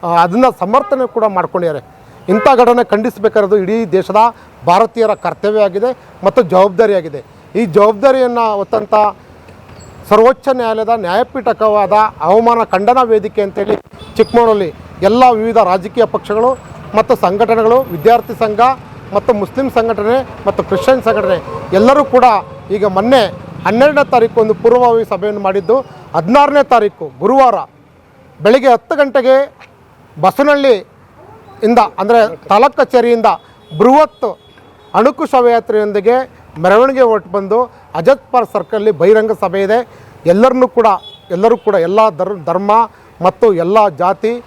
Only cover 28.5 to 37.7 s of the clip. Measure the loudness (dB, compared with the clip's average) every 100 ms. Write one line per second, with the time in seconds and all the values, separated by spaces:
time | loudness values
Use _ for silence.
28.5 | 2 4 2 _ -2 0 0 2 0 0
29.5 | _ -20 _ _ _ _ -2 -2 0 0
30.5 | 2 2 0 -2 _ _ _ -20 -20 -20
31.5 | -6 0 2 0 -2 0 2 2 -2 -2
32.5 | 2 2 0 0 2 2 2 0 -2 _
33.5 | _ _ 0 4 4 2 _ -10 -10 _
34.5 | -20 -20 _ -8 -2 0 -2 -2 0 2
35.5 | 0 0 -4 -2 -2 0 -2 -4 -14 -20
36.5 | -4 2 4 2 2 2 0 -4 -8 -4
37.5 | -4 -4